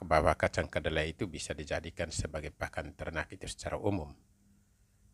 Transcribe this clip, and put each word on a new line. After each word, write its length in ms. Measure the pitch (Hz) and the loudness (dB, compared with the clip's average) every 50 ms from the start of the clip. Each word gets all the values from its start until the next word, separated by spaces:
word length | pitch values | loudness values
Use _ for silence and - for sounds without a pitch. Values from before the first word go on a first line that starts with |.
| - | 2
bahwa 320 | 80 80 78 82 87 76 - | 4 6 8 8 8 6 6
kacang 320 | - 90 - - 85 80 | 4 2 4 2 0 0
kedelai 480 | - 87 78 80 78 78 76 80 80 - | 0 0 0 2 2 2 2 0 0 -4
itu 80 | - | -4
bisa 320 | 82 78 - - - 80 76 | -4 -4 -6 -6 -6 -6 -6
dijadikan 560 | 78 - 76 - - 85 - - 85 80 - | -4 -2 -4 -4 -4 -4 -6 -4 -4 -2 -2
sebagai 400 | - - 76 - 78 76 76 - | -2 -2 -2 -4 -6 -6 -6 -6
pakan 400 | - 80 78 - - 80 76 76 | -6 -6 -6 -4 -6 -8 -8 -8
ternak 400 | - 87 80 82 80 73 - - | -8 -8 -4 -4 -4 -4 -6 -8
itu 160 | - - 90 | -10 -10 -10
secara 320 | - - - - - - | -10 -8 -6 -4 -4 -2
umum. 320 | - 107 101 92 78 73 69 - - _ _ _ _ - - _ _ _ _ _ _ _ _ _ - - | 0 0 0 0 -2 -6 -10 -16 -20 _ _ _ _ -20 -20 _ _ _ _ _ _ _ _ _ -20 -20